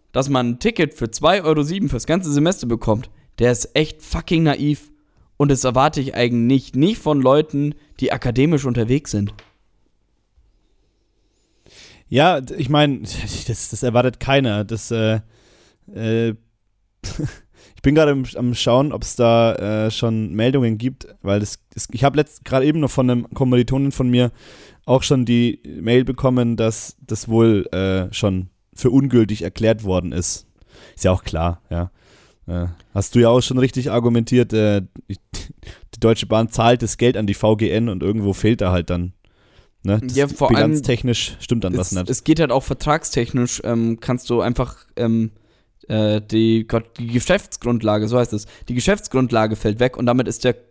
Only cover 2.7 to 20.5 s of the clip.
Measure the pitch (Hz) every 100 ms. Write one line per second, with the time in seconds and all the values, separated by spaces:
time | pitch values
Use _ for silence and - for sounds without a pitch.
2.7 | 117 - 113 - - _ - 117 123 -
3.7 | - 156 - - 165 - 160 156 - 143
4.7 | 143 - _ _ _ _ - 143 131 127
5.7 | 123 147 151 135 - 120 120 120 135 -
6.7 | 127 165 233 - 143 127 143 156 143 147
7.7 | - _ - 131 117 127 120 147 151 135
8.7 | 120 113 139 - 104 104 - - _ _
9.7 | _ _ _ _ _ _ _ _ _ _
10.7 | _ _ _ _ _ _ _ _ _ _
11.7 | - - - _ 123 165 156 131 - 127
12.7 | 147 147 131 104 - - - - 113 -
13.7 | 110 123 117 127 - - 139 131 104 101
14.7 | 110 - 113 110 110 110 _ _ _ _
15.7 | _ - - 113 113 117 110 _ _ _
16.7 | _ _ _ - - - - _ _ _
17.7 | - 139 151 151 139 123 - 123 117 -
18.7 | 123 147 - - - 117 117 117 - 98
19.7 | 107 110 - 117 113 107 104 120